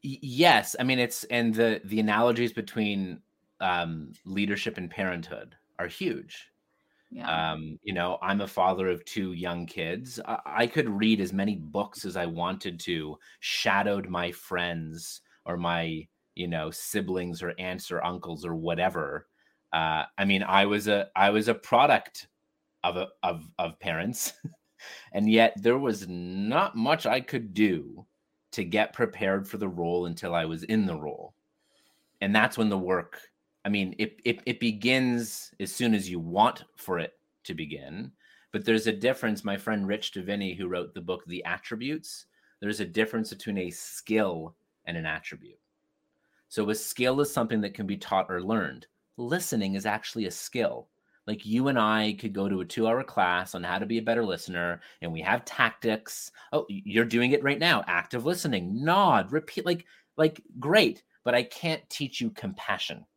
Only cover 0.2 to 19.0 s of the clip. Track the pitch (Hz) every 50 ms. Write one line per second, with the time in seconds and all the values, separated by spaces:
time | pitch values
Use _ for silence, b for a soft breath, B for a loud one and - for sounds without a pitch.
0.2 | - 135 123 127 165 175 139 107 104 - - - 127 127 131 127 123 120 - -
1.2 | - - 120 120 117 117 107 110 117 113 110 - - 95 104 110 110 107 104 107
2.2 | 120 120 117 117 120 117 117 120 104 - - 117 107 104 101 101 95 92 87 -
3.2 | _ _ _ _ _ _ _ _ 95 92 90 87 85 85 82 80 76 69 - -
4.2 | _ 92 95 101 101 98 101 98 - - - - 90 87 - - 98 95 90 87
5.2 | 80 - - 57 - - - _ _ _ _ - 87 85 - - - - 98 71
6.2 | - - - - - _ _ _ _ _ _ _ _ _ _ _ _ _ - -
7.2 | - - 82 80 80 80 78 78 78 78 78 - _ 104 95 87 87 90 92 -
8.2 | - 92 98 101 101 95 - - 90 92 95 90 95 92 90 87 - - - 107
9.2 | 98 92 90 82 90 90 87 87 85 82 - - 82 82 87 104 127 127 - 113
10.2 | - - 110 - - - 73 107 120 120 - 156 143 117 101 98 110 110 110 101
11.2 | 95 90 95 98 98 104 104 90 78 76 - 101 101 - - - - 98 87 92
12.2 | 87 87 82 82 87 90 92 98 - 98 87 82 - - 87 80 78 76 76 B
13.2 | B B B B - - - - - 117 98 101 101 104 101 101 92 90 90 87
14.2 | 87 87 87 - - - 92 90 87 87 87 82 80 78 80 82 82 - - -
15.2 | b b b b b 85 87 87 87 85 87 85 82 82 80 78 78 _ _ _
16.2 | _ _ _ - 90 87 85 80 78 80 82 - - - - 104 95 90 92 92
17.2 | 87 87 85 82 92 87 87 - 92 92 92 92 - - 90 78 - 87 90 90
18.2 | - 92 82 80 - 87 82 82 80 85 85 82 90 92 87 85